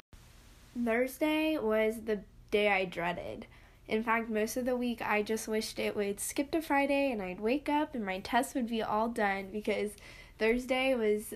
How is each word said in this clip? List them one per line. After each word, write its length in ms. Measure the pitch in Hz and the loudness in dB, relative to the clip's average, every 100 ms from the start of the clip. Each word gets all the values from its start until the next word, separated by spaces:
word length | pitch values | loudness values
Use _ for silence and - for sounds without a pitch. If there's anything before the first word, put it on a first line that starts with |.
| - - - - - - - 240 | -2 -10 -20 -20 -20 -20 -10 -4
Thursday 760 | 233 233 262 - 302 311 311 302 | 0 2 0 2 2 4 2 2
was 440 | 214 220 220 226 | 2 4 4 0
the 160 | 220 208 - - - | -2 -4 -6 -20 -2
day 180 | 208 208 | 2 4
I 160 | 190 | 4
dreaded. 600 | 185 175 175 175 110 107 - - - - - | 0 -2 -2 -4 -6 -10 -14 -20 -20 -20 -4
In 140 | 220 | -2
fact, 280 | 233 226 226 | 2 0 0
most 260 | 214 220 | 0 0
of 100 | 254 | 0
the 120 | 254 247 | 0 0
week 240 | 247 226 | -2 -2
I 220 | - 208 | 0 0
just 240 | 208 220 226 | 0 -2 -2
wished 300 | 220 220 - | -2 -2 -4
it 180 | 214 | -2
would 240 | 208 202 208 | 0 -2 -4
skip 320 | - - 277 | -4 -4 0
to 100 | 330 | -2
Friday 500 | 320 277 277 277 277 | 2 2 4 2 2
and 100 | 214 | 0
I'd 180 | 185 180 | -4 -2
wake 280 | 214 294 - | 0 0 0
up 280 | 294 302 | 0 0
and 100 | 247 | -2
my 140 | 196 190 | -4 -4
test 360 | - 247 269 | 0 0 2
would 140 | 277 226 | -2 -2
be 120 | 226 | -2
all 280 | - 214 233 | 0 0 0
done, 400 | 233 202 196 190 | 0 0 0 -4
because 400 | 214 220 202 208 - - - - - | -4 -2 -2 -2 -6 -16 -20 -20 0
Thursday 580 | 220 247 254 254 262 | 2 2 0 0 2
was 380 | 247 214 208 214 | 2 2 2 -2